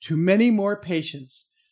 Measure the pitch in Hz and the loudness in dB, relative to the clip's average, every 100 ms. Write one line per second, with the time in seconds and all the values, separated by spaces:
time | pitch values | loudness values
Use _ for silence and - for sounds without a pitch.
0 | - 156 175 202 240 214 196 202 175 165 | -6 0 2 4 4 2 0 -4 -4 -4
1 | 156 143 131 - _ _ _ | -6 -12 -18 -20 _ _ _